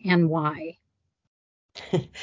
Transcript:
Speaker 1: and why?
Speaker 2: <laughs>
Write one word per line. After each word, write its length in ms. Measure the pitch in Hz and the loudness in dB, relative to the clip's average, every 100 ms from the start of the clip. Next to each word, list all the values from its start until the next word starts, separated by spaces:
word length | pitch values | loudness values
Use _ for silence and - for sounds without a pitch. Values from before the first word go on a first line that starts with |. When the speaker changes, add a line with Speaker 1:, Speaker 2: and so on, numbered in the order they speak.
Speaker 1:
and 260 | 190 175 165 | 2 4 4
why? 480 | 160 151 151 160 - _ _ _ _ _ _ _ _ _ - - | 2 -2 -4 -10 -14 _ _ _ _ _ _ _ _ _ -20 -4
Speaker 2:
<laughs> 100 | 175 - - | -4 -4 -12